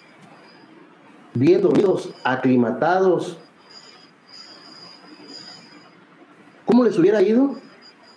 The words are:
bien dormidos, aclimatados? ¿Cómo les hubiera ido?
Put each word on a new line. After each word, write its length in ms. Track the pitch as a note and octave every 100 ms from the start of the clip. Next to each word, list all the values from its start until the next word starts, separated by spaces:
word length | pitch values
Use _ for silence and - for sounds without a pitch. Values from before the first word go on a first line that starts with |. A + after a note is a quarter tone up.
| - - - - - - - - - - - - -
bien 280 | A#2+ D3+ F#3+
dormidos, 480 | F3 - F#3+ - - -
aclimatados? 1120 | B2+ B2+ C3 B2 A#2 A#2 D#3 F#3 F#3+ E3 - - - _ - - - - - _ _ - - - - - - - - - - - - - - - - - - - - - - - -
¿Cómo 180 | A#3+
les 140 | A3+ F3+
hubiera 240 | F#3 G#3+
ido? 340 | G3+ A#3 C#4 A#3 - - - _ -